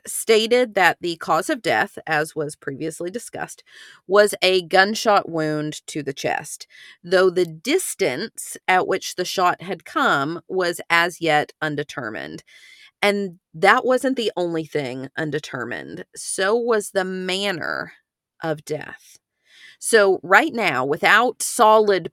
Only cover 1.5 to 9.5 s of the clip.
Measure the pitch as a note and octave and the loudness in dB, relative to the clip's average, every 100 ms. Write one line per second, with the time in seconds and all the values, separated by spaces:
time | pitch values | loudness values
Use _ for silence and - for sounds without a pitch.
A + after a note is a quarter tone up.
1.5 | D4 E3 A2 F#3+ - - D#3 D#3 - D3 | -2 0 0 0 -6 -4 -2 -2 -4 -8
2.5 | D3+ - C3+ D#3 D#3+ F3 A3 - - - | -8 -10 -8 -8 -8 -8 -10 -10 -12 -12
3.5 | - _ - - - - G3+ G#3 - F#3 | -14 _ -20 -20 -18 0 4 4 4 2
4.5 | F#3 E3+ F#3 G3 A3 A#3 G3+ - E3 D#3 | 2 2 4 4 2 2 2 2 -2 -2
5.5 | D3+ D3+ D3+ - D#3 C#3+ C#3 - - D3+ | -2 -4 -8 -10 -10 -8 -6 -4 -4 -6
6.5 | - - - - - F3 F#3 F#3+ F3+ E3+ | -14 -18 -20 -20 -20 0 4 4 2 -2
7.5 | D#3+ A#3 F4 - - F3+ C3 A3+ - - | -4 -2 -2 -2 -4 -2 -2 -6 -10 -14
8.5 | - - F#3 E3 F#3 - - - - F3+ | -8 0 2 2 -2 -4 -8 -6 0 0